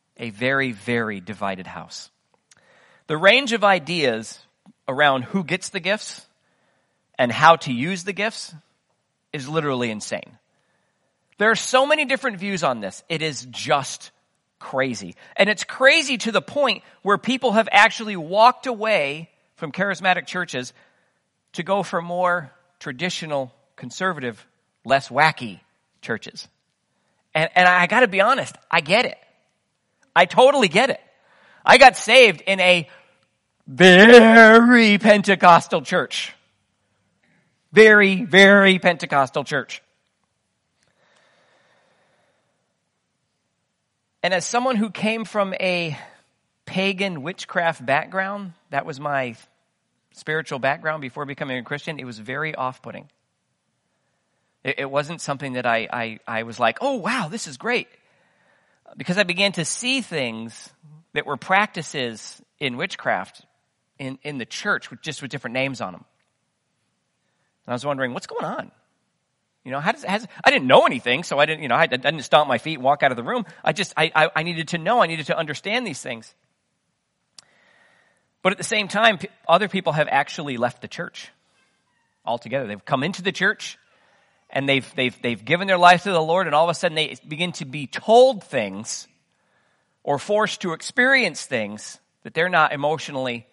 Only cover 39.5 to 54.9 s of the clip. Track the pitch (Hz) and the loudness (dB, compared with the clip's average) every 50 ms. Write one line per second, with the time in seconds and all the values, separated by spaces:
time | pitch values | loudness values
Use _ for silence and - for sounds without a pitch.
39.5 | 151 139 113 - - - - _ _ _ _ _ _ _ _ _ _ _ _ _ | -4 -6 -6 -6 -14 -18 -18 _ _ _ _ _ _ _ _ _ _ _ _ _
40.5 | _ _ _ _ _ _ _ _ _ _ _ _ _ _ _ _ _ _ _ _ | _ _ _ _ _ _ _ _ _ _ _ _ _ _ _ _ _ _ _ _
41.5 | _ _ _ _ _ _ _ _ _ _ _ _ _ _ _ _ _ _ _ _ | _ _ _ _ _ _ _ _ _ _ _ _ _ _ _ _ _ _ _ _
42.5 | _ _ _ _ _ _ _ _ _ _ _ _ _ _ _ _ _ _ _ _ | _ _ _ _ _ _ _ _ _ _ _ _ _ _ _ _ _ _ _ _
43.5 | _ _ _ _ _ _ _ _ _ _ _ _ _ _ - 180 190 175 170 - | _ _ _ _ _ _ _ _ _ _ _ _ _ _ -4 -2 -2 -2 -4 -4
44.5 | - 240 247 262 254 202 220 220 175 - - 220 220 226 220 180 - 214 196 190 | -4 -2 -2 -2 -2 -2 -4 -4 -6 -6 -4 -4 -4 -4 -8 -8 -4 -4 -4 -4
45.5 | 185 - 190 185 180 175 170 160 147 - - - - _ _ _ _ _ _ _ | -4 -6 -4 -4 -2 -2 -4 -6 -8 -10 -14 -20 -20 _ _ _ _ _ _ _
46.5 | _ _ _ - - 185 190 196 196 185 202 196 175 151 127 127 120 - - - | _ _ _ -10 -6 -4 -2 -2 -2 -4 -6 -6 -6 -8 -10 -12 -12 -12 -16 -6
47.5 | - 190 170 165 160 - 127 120 135 151 156 160 175 190 190 196 202 208 202 185 | -4 -2 -2 -2 -2 -4 -4 -2 -2 -2 -2 -4 -6 -6 -6 -6 -8 -10 -12 -14
48.5 | 165 _ _ _ - 139 - 165 151 131 147 147 143 139 131 120 113 - - _ | -16 _ _ _ -8 -8 -6 -6 -12 -10 -8 -4 -4 -4 -4 -4 -8 -14 -20 _
49.5 | _ _ _ _ _ _ _ _ _ _ _ _ _ - - - 156 160 156 - | _ _ _ _ _ _ _ _ _ _ _ _ _ -18 -10 -6 -6 -6 -6 -8
50.5 | 151 135 117 135 143 165 160 156 156 160 139 127 - 151 147 135 139 - 156 139 | -10 -4 -2 -2 -4 -2 -4 -8 -8 -8 -10 -14 -12 -12 -12 -12 -10 -12 -10 -8
51.5 | 127 127 113 - 147 143 - - 160 139 131 127 117 107 107 110 127 143 156 156 | -8 -10 -10 -10 -12 -12 -10 -12 -12 -12 -14 -14 -16 -16 -14 -12 -10 -8 -6 -6
52.5 | 151 - 127 127 123 - - 117 - 104 101 - _ _ _ _ _ _ _ _ | -6 -6 -6 -8 -8 -10 -16 -18 -18 -18 -20 -20 _ _ _ _ _ _ _ _
53.5 | _ _ _ _ _ _ _ _ _ _ _ _ _ _ _ _ _ _ _ _ | _ _ _ _ _ _ _ _ _ _ _ _ _ _ _ _ _ _ _ _
54.5 | _ _ _ 131 139 - 139 139 | _ _ _ -8 -8 -6 -8 -4